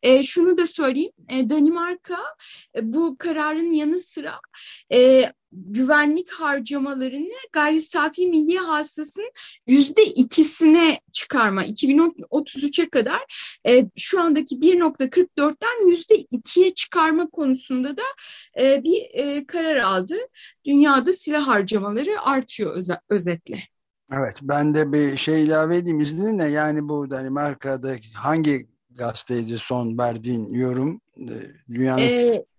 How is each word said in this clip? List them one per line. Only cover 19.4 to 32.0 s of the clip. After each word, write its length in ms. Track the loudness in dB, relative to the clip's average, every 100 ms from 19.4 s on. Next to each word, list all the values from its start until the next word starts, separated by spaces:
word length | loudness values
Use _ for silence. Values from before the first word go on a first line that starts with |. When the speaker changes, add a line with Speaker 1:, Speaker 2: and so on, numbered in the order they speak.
| -6
Speaker 1:
karar 300 | -4 -2 0
aldı. 400 | 0 0 -2 -6 -8 _ -20 _
Dünyada 480 | 0 4 6 4 2
silah 360 | -2 -2 -2 0
harcamaları 720 | 0 2 -2 -2 -4 -4 -2
artıyor 540 | -2 -2 -4 -8 -6 -6
öze-, 240 | -6 -8 _
özetle. 500 | -2 -2 -6 -8 -14 -14 _ _ _ _
Speaker 2:
Evet, 260 | -4 -4 -6
ben 320 | -4 0 2
de 180 | 2 2
bir 240 | 2 0 -2
şey 280 | 0 2
ilave 320 | 2 2 2 0
edeyim 240 | -2 -2
izninle. 480 | -2 -2 -2 -2 -2
Yani 400 | 0 -2 -2 -4
bu 220 | -6 -6
Danimarka'da 840 | -8 -6 -6 -6 -6 -8 -6 -6 -10 -12
hangi 540 | -8 -2 0 0 -2 -4 _ _
gazeteydi 680 | -10 -8 -8 -6 -6 -4 -8
son 400 | -6 -4 -4 -2
verdiğin 540 | -4 -4 -6 -6 -4
yorum? 480 | -4 -2 -2 -4 -6 _ -20
E, 160 | -14 -14 -16 -20 _
dünyanın 340 | -4 -2 2